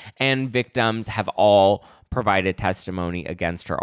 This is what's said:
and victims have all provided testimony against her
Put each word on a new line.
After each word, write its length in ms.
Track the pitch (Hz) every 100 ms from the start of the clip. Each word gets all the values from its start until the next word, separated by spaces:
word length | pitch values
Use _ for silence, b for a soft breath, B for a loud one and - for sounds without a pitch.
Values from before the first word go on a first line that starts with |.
| B -
and 340 | 135 135 131
victims 560 | 123 120 127 113 113 107
have 220 | - 95
all 560 | - 104 101 98 101 B B _
provided 460 | 127 104 95 95 90
testimony 720 | 98 95 - 92 87 87 82
against 420 | 90 85 87 -
her 100 | -